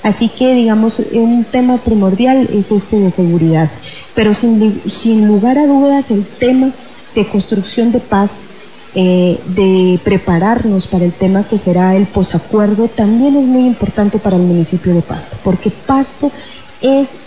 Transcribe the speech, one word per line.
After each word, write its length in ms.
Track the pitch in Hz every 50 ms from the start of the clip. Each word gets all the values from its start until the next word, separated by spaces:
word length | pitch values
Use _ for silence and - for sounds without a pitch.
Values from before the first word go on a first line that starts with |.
| -
Así 240 | 214 202 - 233
que, 260 | 220 - - 254 254 262
digamos, 480 | 247 233 226 214 220 220 220 220 - 214 - -
un 320 | 233 226 233 240 240 226 -
tema 280 | - 254 247 247 254
primordial 720 | 233 - - 226 208 196 190 190 190 240 254 262 269 247 - -
es 160 | 208 190 -
este 300 | 214 202 202 - 220 214
de 100 | 196 180
seguridad, 600 | - - 180 170 170 170 165 160 165 156 160 151 - - - - - - - - -
pero 200 | 226 214 214 208
sin, 480 | - - 233 226 214 220 220 196 - -
sin 400 | - - - - 226 220 220 214
lugar 320 | 208 214 202 202 240 262
a 80 | 285 302
dudas 460 | 285 277 277 277 277 277 277 269 -
el 140 | 226 202 202
tema 460 | - - - 247 247 262 262 262 269 254 - - - - - - - -
de 100 | 226 202
construcción 640 | - - 202 190 - 226 202 185 - - - 226 240 226
de 60 | 240
paz, 320 | - - 214 196 202 202 - - - - - - - - - - - - -
eh, 460 | 190 185 180 180 180 180 180 170 - - - 185
de 440 | 202 196 190 190 185 185 185 180 175 -
prepararnos 840 | 208 196 185 - - 175 165 185 208 233 240 226 220 202 185 -
para 180 | - - 180 175
el 60 | 175
tema 320 | 170 - 196 190 190 190 208
que 140 | - 226
será 380 | 202 - 185 175 180 185 185 190
el 100 | 196 202
posacuerdo, 840 | 185 - 196 185 - - 165 - - - 214 208 208 214 196 233
también 480 | 226 - - 214 202 220 233 262 285 277
es 100 | 285 269
muy 200 | 254 254 254 254
importante 540 | 254 233 - - 196 - - 202 208 - 208
para 160 | - 208 185
el 80 | 180 180
municipio 500 | 180 175 170 165 - - 175 - 180 175
de 80 | 170
Pasto, 360 | - - - 151 - - - - -
porque 280 | 190 185 185 - 214
Pasto 600 | - - - - 269 269 269 - - - - 285 - - - - - - - - - -
es 280 | - 262 269 277 277 - - - -